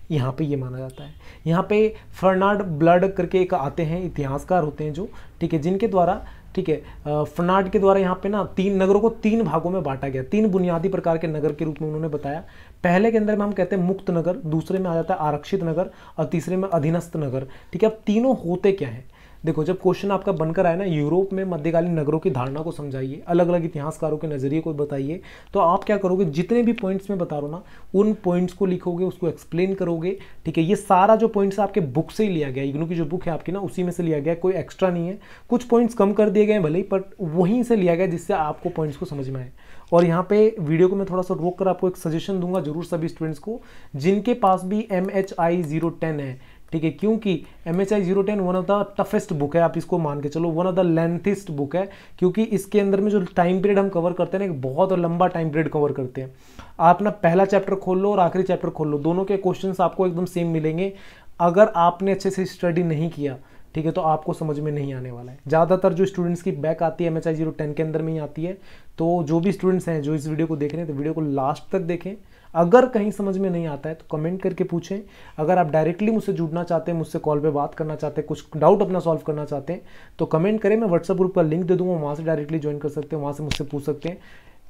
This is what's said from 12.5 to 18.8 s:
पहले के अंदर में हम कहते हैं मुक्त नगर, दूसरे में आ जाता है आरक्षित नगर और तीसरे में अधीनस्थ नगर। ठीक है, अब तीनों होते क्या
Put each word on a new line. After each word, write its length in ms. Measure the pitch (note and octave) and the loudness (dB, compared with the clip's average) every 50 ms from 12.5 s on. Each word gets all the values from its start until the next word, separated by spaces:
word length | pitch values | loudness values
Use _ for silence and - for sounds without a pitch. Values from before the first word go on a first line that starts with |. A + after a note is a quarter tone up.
| - - - - - - - | -18 -20 -20 -20 -12 -2 0
पहले 280 | F3+ F3 F#3 G#3 A3+ | 2 4 4 4 4
के 60 | A3 A3 | 4 2
अंदर 180 | G#3+ G#3 G#3+ | 2 2 2
में 100 | G#3 G#3 | 0 0
हम 60 | G#3 | -2
कहते 240 | G3+ G3 F#3 F#3 G3 | 0 -2 -2 0 0
हैं 80 | G3 F3 | 0 0
मुक्त 260 | F3+ F#3+ F#3+ - - | 0 0 -2 -2 -2
नगर, 260 | F3+ E3+ D#3+ E3+ F#3 | -2 0 0 0 -2
दूसरे 440 | B3 C4 D#3 D3+ E3 D#3 - F#3+ F#3+ | -4 -4 -2 -2 -2 -2 -2 -2 -2
में 100 | F#3 F3+ | -2 0
आ 40 | E3 | -2
जाता 200 | E3 D#3+ - F#3+ | -2 0 0 -2
है 60 | F3+ | 0
आरक्षित 440 | D#3 D3+ D3 D3 D3 - - - E3+ | 0 -2 -2 -2 -2 -4 -4 -2 -2
नगर 260 | E3 D#3+ D#3+ F#3+ - - - - - - - | -2 -2 -2 -2 -4 -6 -12 -20 -12 -6 -4
और 80 | D#3+ | -4
तीसरे 320 | - - E3+ - - F3+ F#3 | -2 -2 -2 -2 -2 -2 -2
में 120 | F#3+ G3 | -2 0
अधीनस्थ 480 | F3+ E3 C3+ D#3 E3 F3 E3 - - E3+ | 0 0 2 2 0 0 -2 -4 -6 -4
नगर। 300 | D3+ C3+ A#2+ C3 C3+ C3+ - - - - - | -4 -4 -4 -4 -6 -8 -12 -18 -14 -10 -2
ठीक 100 | E3+ - | 0 2
है, 60 | A3 | 2
अब 100 | A3 - - | 0 0 -2
तीनों 320 | - G#3 A3 A#3+ C4+ B3 F3 | 0 2 2 4 2 2 0
होते 340 | - E3+ F3 F3+ - G3+ | 0 -2 -2 2 2 2
क्या 180 | G3 G3 | 2 2